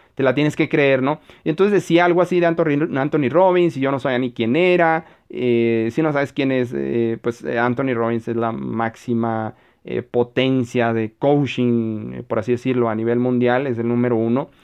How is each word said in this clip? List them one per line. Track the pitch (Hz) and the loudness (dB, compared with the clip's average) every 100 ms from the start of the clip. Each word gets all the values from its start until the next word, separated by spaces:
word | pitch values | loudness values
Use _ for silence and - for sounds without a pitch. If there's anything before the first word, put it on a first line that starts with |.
| _ - | _ -2
te | |
la | 131 | 0
tienes | 123 151 - | 2 0 0
que | 160 | 0
creer, | 151 139 135 | 2 4 2
¿no? | 131 151 - - | 0 -4 -8 -8
Y | 156 | -4
entonces | 160 202 | 0 2
decía | 196 - 170 175 | 2 2 4 4
algo | 175 | 2
así | 170 180 | 2 2
de | 170 | 2
Anthony, | 165 160 143 160 139 | 2 0 0 -2 -2
Anthony | 147 160 127 | -2 0 2
Robbins | 151 185 180 175 135 | 4 4 4 2 0
y | |
yo | 135 | -2
no | 139 | 0
sabía | 139 123 | -2 -2
ni | 127 | -2
quién | - 113 143 | -2 0 2
era, | 180 180 165 160 165 _ - | 2 4 2 0 -4 _ -14
eh, | - 123 117 117 113 113 | -4 0 2 2 2 0
si | 160 | 0
no | 156 | 0
sabes | 143 139 | 0 -2
quién | - 135 | -2 -2
es, | 131 120 139 | 0 -2 -4
eh, | 135 117 117 113 | -4 -2 -2 -2
pues, | 120 120 | -6 -6
eh, | - 120 | -4 -2
Anthony | 120 123 135 | -2 -2 -2
Robbins | 117 117 117 117 | -2 -2 -2 -4
es | 113 | -4
la | 113 | -4
máxima, | 117 131 113 113 - - 117 117 113 110 - _ _ - | -4 -6 -4 -6 -6 -6 -4 -2 -4 -6 -12 _ _ -10
eh, | 120 | -8
potencia | 110 117 120 - 131 131 120 123 117 | -4 -2 -2 0 0 0 -2 -2 0
de | 113 110 - | 0 -4 -2
coaching, | 139 147 131 - 123 117 113 110 117 | 2 2 0 0 0 0 -2 -6 -10
eh, | 127 | -10
por | 120 113 | -6 -4
así | 107 | -2
decirlo, | 120 131 123 117 | -2 0 0 0
a | 107 | 0
nivel | 113 120 | 0 0
mundial, | 127 123 123 123 139 | 0 2 2 0 -2
es | 117 | -4
el | 117 | -2
número | 120 123 113 | 0 0 0
uno. | 113 123 147 _ | 0 -2 -4 _